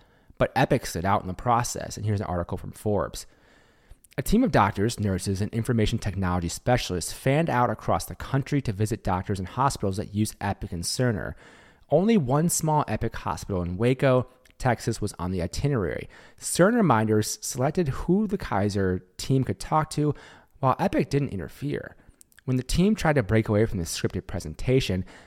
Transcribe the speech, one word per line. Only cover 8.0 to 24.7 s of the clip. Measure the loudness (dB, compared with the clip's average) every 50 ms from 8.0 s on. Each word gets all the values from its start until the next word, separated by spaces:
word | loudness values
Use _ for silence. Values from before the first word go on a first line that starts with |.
| -2
the | -6 -10
country | -12 -6 -2 -2 -2 0 0 -2 -2
to | -2 -2
visit | -2 -2 -2 -2 -2 -4
doctors | -2 -2 -2 -2 -2 -2 -4 -4
and | -4 -6
hospitals | -2 0 0 0 0 0 -2 -2 -2
that | -4 -6 -4 0
use | 0 0 0 -2 -4
Epic | -4 -4 -4 -4 -6 -8
and | -8 -6 -6
Cerner. | -4 -2 0 0 0 0 0 -4 -8 -10 -12 -18 -20 -20 -20 -20 -20 -20 _ _ _
Only | 2 2 4 4 4 4
one | 4 2 2 2 2 2
small | 0 0 0 2 2 2 0
Epic | 0 -2 -2 -2 -4 -4
hospital | -6 -6 -6 -6 -6 -6 -4 -2 -2
in | -2 -2 -2 0
Waco, | 2 2 2 4 4 4 4 4 2 -2 _ _ _ -20 _ -2
Texas, | 0 0 0 0 -2 -4 -4 -2
was | -4 -6 -4 -6
on | -4 -4
the | -2 -2
itinerary. | -4 -4 -4 -2 -2 0 0 0 0 -2 -4 -6 -8 -12 -18 -20 -20 -20 -20 -12
Cerner | -10 -4 2 4 4 6 6 4 4
minders | 6 4 4 4 4 4 2 2 0 -4 -8
selected | -8 -8 -4 -2 -2 0 0 0 -2 -2
who | -2 -4 0 2 2 2 2
the | 0 -2
Kaiser | -6 -4 -2 0 0 0 2 2 2 2 2 2 0 -4 _ _
team | -10 -2 0 2 2
could | 2 0 -2 -6
talk | -4 0 0 0 0 0
to, | -2 0 0 0 -2 -4 -10 -20 -20 -20 _ _ _ -2
while | 0 0 2 2
Epic | 0 0 0 0 0 0
didn't | 0 -2 -2 -2
interfere. | -4 -6 -8 -10 -10 -10 -8 -6 -6 -6 -8 -10 -16 -20 _ -20 _ _ -20 _ _ -10 _
When | -2 0 0
the |
team | 0 2 2 4 4 4 4
tried | 2 2 2 2
to | 2
break | 2 4 2 2 4 4
away | 4 4 4
from | 2 0 -2
the | -4
scripted | -4 -4 -4 -4 -4 -4 -6 -6
presentation, | -6 -8 -6 -6 -8 -8 -4 0 2